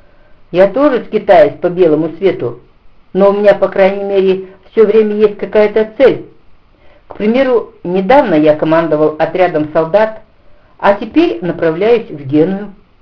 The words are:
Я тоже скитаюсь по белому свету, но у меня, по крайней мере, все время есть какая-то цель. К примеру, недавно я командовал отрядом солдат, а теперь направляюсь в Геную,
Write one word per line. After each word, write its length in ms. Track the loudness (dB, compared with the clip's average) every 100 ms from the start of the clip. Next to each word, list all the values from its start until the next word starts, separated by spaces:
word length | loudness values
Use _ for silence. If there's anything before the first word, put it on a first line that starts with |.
| _ _ _ -20 _
Я 160 | 0 2
тоже 380 | 2 0 0 -4
скитаюсь 480 | -4 2 4 4 0
по 80 | -4
белому 400 | 0 2 0 -2 -4
свету, 440 | -4 -2 -8 -10 _ _ -20 -20 _
но 160 | 0 2
у 40 |
меня, 200 | 4 2
по 140 | 2 0
крайней 360 | 2 0 0
мере, 440 | -2 0 0 -2 -6 -20 _
все 140 | 0 2
время 280 | 4 0 0
есть 220 | 0 -2
какая-то 540 | -2 0 2 0 -4 2
цель. 280 | 2 2 -6 _ -20 -20 _ _ -20 _ -20
К 100 | -6
примеру, 560 | -2 0 0 -2 -4 -10
недавно 500 | -6 -4 2 2 2
я 220 | 2 2 0
командовал 600 | 0 0 0 0 0 -2
отрядом 500 | -4 0 -2 -2 -4
солдат, 480 | -4 0 0 -2 -4 -20 _ _ -20 _ _
а 160 | -2 -2
теперь 500 | -2 0 0 -2 -6
направляюсь 640 | -4 -4 0 0 0 -2
в 160 | -14 -2
Геную, 480 | 0 0 -2 -10 -18 _ _